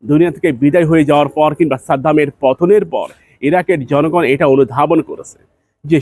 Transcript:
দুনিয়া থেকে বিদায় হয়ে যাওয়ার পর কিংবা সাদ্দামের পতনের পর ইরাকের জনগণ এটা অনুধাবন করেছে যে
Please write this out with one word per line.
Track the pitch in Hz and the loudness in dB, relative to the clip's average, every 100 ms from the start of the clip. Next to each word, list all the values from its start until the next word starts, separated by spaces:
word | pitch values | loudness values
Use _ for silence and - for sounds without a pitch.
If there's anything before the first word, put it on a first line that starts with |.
দুনিয়া | 110 147 170 147 | 0 0 0 -2
থেকে | 170 | -4
বিদায় | 123 143 170 165 | 0 0 2 2
হয়ে | 160 143 | 2 2
যাওয়ার | 147 143 151 | 2 0 0
পর | 151 | -2
কিংবা | 151 160 131 | 0 -2 -2
সাদ্দামের | - 143 143 156 143 - | -4 -2 0 0 0 -2
পতনের | 135 131 170 208 | -2 0 2 2
পর | 190 113 87 - _ _ | 0 -8 -10 -16 _ _
ইরাকের | 139 180 175 175 127 | -2 -2 -2 -4 -2
জনগণ | 143 160 170 | -2 0 0
এটা | 147 135 151 | 0 0 2
অনুধাবন | 135 131 117 147 165 | 2 0 0 0 0
করেছে | - - - - _ _ _ _ | -2 -10 -16 -20 _ _ _ _
যে | 147 156 | -2 -2